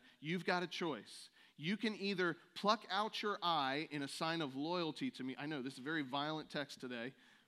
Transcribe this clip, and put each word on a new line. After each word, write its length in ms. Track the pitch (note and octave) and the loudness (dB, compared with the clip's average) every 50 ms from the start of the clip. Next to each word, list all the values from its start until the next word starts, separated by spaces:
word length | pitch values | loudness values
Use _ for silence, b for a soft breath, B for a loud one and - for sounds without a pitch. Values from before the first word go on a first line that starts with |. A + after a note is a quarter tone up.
| B B B B | B B B B
"You've 260 | C#3 D3+ F3 F3+ E3 | -4 -2 -2 0 2
got 180 | G3 F3+ F3 F3+ | 2 2 2 2
a 40 | |
choice. 640 | E3+ - - F3+ E3 C3+ G#2 G2+ - - - - - B B B B B | 0 -2 -2 0 0 0 -2 -6 -12 -16 -16 -18 -18 B B B B B
You 200 | - D3 E3+ G#3+ | -4 0 0 0
can 180 | - - G#3+ G#3 | 2 2 0 0
either 420 | E3+ G3 G3+ G3+ F3 F#3 E3+ D3+ - - - _ | 0 0 0 2 4 4 2 2 0 -6 -12 _
pluck 320 | - - G3+ A3 A3+ - - | 2 4 4 4 4 2 0
out 300 | F#3 G3+ G#3+ G#3+ - - | 0 2 2 2 0 -2
your 180 | - G#3 G3+ - | -2 -2 -2 0
eye 460 | - F3 E3 D3+ C#3 C3 C3+ D3 D#3+ - | 2 2 4 4 4 4 2 2 0 -2
in 140 | D3 D3 C#3 | -2 -2 -2
a 40 | |
sign 340 | C3+ - - E3 D#3+ E3 E3 | -2 -2 0 0 2 2 2
of 140 | D#3 C3+ C3 | 0 0 -2
loyalty 540 | C3+ D3 D#3+ F3 F3+ E3+ D#3 D3 - C#3 B2+ | -2 0 0 2 2 0 0 0 0 -2 -2
to 120 | - - B2+ | -2 -2 -6
me." 120 | C3 B2+ - | -6 -4 -4
I 80 | C#3 | -4
know, 140 | D3+ D#3 C#3 | -4 -2 -2
this 120 | A#2+ C3+ C3 | -4 -4 -6
is 60 | C3 | -6
a 40 | B2 | -4
very 180 | D3 E3 D#3 C#3+ | -2 -2 0 0
violent 460 | B2+ C#3 C#3+ D3 D#3 D#3 D#3 - - | 0 0 0 0 0 -2 -4 -4 -4
text 300 | - D3+ C#3 - - - | -4 -4 -4 -4 -6 -10
today. 340 | - B2 B2 A#2 A2+ B2+ - B B B B B B | -8 -6 -4 -4 -6 -6 -8 B B B B B B